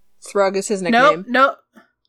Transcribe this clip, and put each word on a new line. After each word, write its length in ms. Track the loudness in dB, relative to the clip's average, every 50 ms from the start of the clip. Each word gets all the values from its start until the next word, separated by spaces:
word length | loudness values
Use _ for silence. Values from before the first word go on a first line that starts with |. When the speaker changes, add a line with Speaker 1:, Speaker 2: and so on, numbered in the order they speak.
| _ _ _ _ -18
Speaker 1:
Thrug 300 | -6 -2 0 0 0 0
is 140 | -4 -4 -4
his 120 | -6 -6
Speaker 2:
Nope, 360 | -2 0 2 4 4 2 2 0
Speaker 1:
nickname. 80 | -4 -4
Speaker 2:
nope. 300 | 0 2 2 2 0 -4 _ _ _ _ _ _ _ _ _